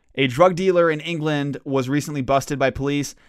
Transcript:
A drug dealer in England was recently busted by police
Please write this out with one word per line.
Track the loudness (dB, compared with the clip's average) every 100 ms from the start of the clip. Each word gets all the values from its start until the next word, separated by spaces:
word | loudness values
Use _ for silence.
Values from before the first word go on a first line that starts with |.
| _ -2
A | -2
drug | 4 4 4
dealer | 2 4 2
in | 0
England | -4 -4 -2 -2 -4 -6
was | -4 -2 0
recently | -2 -2 -6
busted | 0 0 0 -2
by | -2
police | 0 -4 -4 -6 -10